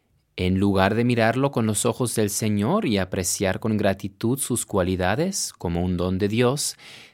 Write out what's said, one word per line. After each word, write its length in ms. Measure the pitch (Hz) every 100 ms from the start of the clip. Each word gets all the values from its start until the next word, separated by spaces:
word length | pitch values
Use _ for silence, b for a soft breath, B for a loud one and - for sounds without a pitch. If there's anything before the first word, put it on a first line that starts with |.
| _ _ _ -
En 220 | 92 95
lugar 360 | 101 98 95
de 100 | 110
mirarlo 460 | 120 117 113 120 139
con 140 | 139
los 220 | 113 104 120
ojos 280 | 113 123
del 140 | - 104
Señor 560 | - 110 104 104 196
y 140 | 202 101
apreciar 600 | 92 95 90 - 95 92
con 180 | 110 107
gratitud 600 | 101 98 101 - 113 135
sus 280 | - 120 -
cualidades 880 | 101 90 92 90 113 175 196 - -
como 260 | 90 85
un 140 | 90 90
don 220 | 90 92
de 100 | 101
Dios, 480 | 110 123 147 - - B B B